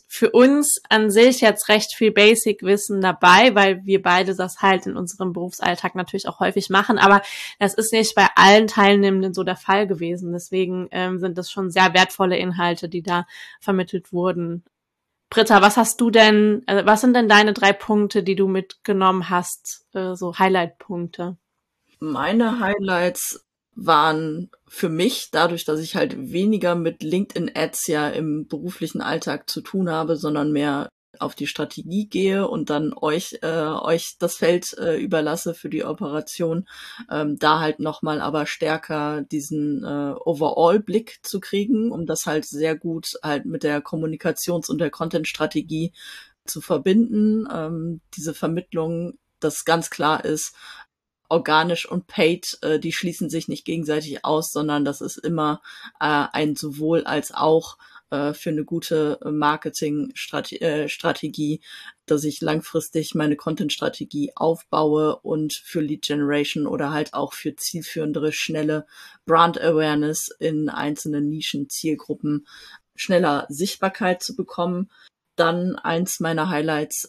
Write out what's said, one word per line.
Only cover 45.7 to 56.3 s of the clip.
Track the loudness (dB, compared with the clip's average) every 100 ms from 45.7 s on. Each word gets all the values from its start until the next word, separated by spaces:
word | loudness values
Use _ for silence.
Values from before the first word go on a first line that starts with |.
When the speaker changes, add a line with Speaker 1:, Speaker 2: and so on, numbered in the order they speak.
| -4 -6 -8 -20 -20 -20 _ -14
Speaker 2:
zu | -12
verbinden. | -4 -2 2 2 2 2 2 0 -2
Ähm, | -6 -6 -6 -8 -10 -12 -10
diese | -8
Vermittlung, | -4 -4 -4 -6 -6 -4 -4 -6 -10 _ _
dass | -4 -2 0
ganz | 0 0
klar | -2 0 0
ist, | -2 -4 -6 -14 -20 -20 -20 _ _ _ -2
organisch | 0 2 2 2 -2 -4
und | -8 -6
paid, | 0 2 2 -4 -6
äh, | -2 -2
die | -2
schließen | -4 -6 -6 -6
sich | -6 -6
nicht | -8
gegenseitig | -6 -6 -4 -4 -4 -6
aus, | -2 -2 -2
sondern | -4 -2 -2
das | -2 -4
ist | -8 -8
immer, | -4 -2 -2 -4 -8 -20 -20 -6
äh, | -2 0 0